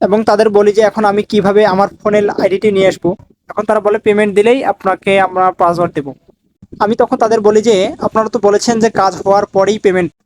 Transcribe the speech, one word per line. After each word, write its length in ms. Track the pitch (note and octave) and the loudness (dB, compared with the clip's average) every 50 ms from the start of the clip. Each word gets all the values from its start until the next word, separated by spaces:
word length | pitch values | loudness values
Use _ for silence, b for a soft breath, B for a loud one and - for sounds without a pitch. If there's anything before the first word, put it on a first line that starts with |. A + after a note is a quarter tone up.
এবং 220 | A3+ F#3+ G3 A3 A3 | -2 0 0 0 2
তাদের 260 | A3 G#3 G3+ A3 A3 | 2 2 2 2 2
বলি 220 | G3+ G3+ G#3 G#3 | 2 2 2 2
যে 100 | G3+ G#3+ | 2 2
এখন 240 | A3 G3+ - A3 G#3+ | 2 0 0 0 -2
আমি 180 | G3+ G3 G#3 G#3 | 0 0 -2 -2
কিভাবে 420 | - - G#3 F3+ G3 G3 G#3 G#3+ | -2 -2 0 0 2 2 2 2
আমার 220 | G3+ F#3 F#3+ G3+ F#3+ - - - | 2 2 0 0 -2 -4 -6 -4
ফোনের 260 | G#3+ G#3 G#3 G3+ G3 | -2 0 0 0 -2
আইডিটি 420 | F#3 - G3+ F#3+ F#3 G3 - G#3+ | -2 -2 -2 -2 -2 -2 -2 0
নিয়ে 160 | G3 F#3+ F#3+ | 0 2 0
আসবো। 280 | F#3 F#3 - - F3 F#3+ - - _ _ _ _ - | 0 0 -2 -4 -6 -6 -6 -10 _ _ _ _ -12
এখন 140 | - - G#3+ | -10 -6 -2
তারা 160 | G#3 G#3+ G#3+ | -2 -2 0
বলে, 180 | G3 G#3 G#3 | 0 0 -2
"পেমেন্ট 380 | A3 - A3 G#3 G#3 G#3+ G#3 F#3+ | 0 0 0 0 0 0 0 2
দিলেই 280 | G3+ G#3 A3+ B3 C4+ - | 2 2 2 2 0 0
আপনাকে 560 | G3+ G3 - - F#3+ F#3 - - G3+ G3 G3 | -4 -6 -4 -2 -4 -4 -2 -2 0 0 2
আমরা 320 | F#3+ F3+ F#3 F#3 F#3 F#3 | 0 0 0 0 0 0
পাসওয়ার্ড 420 | F3+ - F#3 F3 F3 E3 F3 E3+ F3 | 0 0 0 0 0 0 -2 -4 -4
দেবো।" 220 | D#3+ C#3 C#3 C3 - _ _ _ _ _ _ _ _ - - - - | -6 -8 -10 -12 -18 _ _ _ _ _ _ _ _ -20 -16 -6 -2
আমি 160 | G#3+ G#3 A3+ | -2 0 0
তখন 220 | - B3 - C4 | 0 0 0 0
তাদের 240 | - A#3 A3 A3+ A3+ | -2 0 0 0 2
বলি 200 | G3+ G#3 G#3+ G#3+ | 2 2 2 2
যে, 340 | G#3+ A#3 G#3+ F#3 F#3 - - - | 2 2 2 2 0 -2 -4 -6
"আপনারা 300 | A3+ G#3 - A3 A3 G#3+ | -6 -4 -2 -2 -2 -2
তো 100 | - A#3+ F#3+ | -2 -2 0
বলেছেন 360 | G3+ G#3 G3+ - A#3+ A#3 A3+ | 0 0 0 0 -2 0 0
যে 100 | A3 A3 | 0 0
কাজ 260 | - - F#3+ F#3+ F3 D#3 - | 0 0 0 0 -2 -2 -2
হওয়ার 200 | G3 G3 G3+ - | 0 0 0 0
পরেই 340 | - - F#3+ F#3+ G3 G#3+ G#3+ | -2 0 0 0 0 0 0
পেমেন্ট।" 320 | - G3 F#3 F#3 F3 D#3+ - _ _ | 0 0 0 0 -2 -4 -8 _ _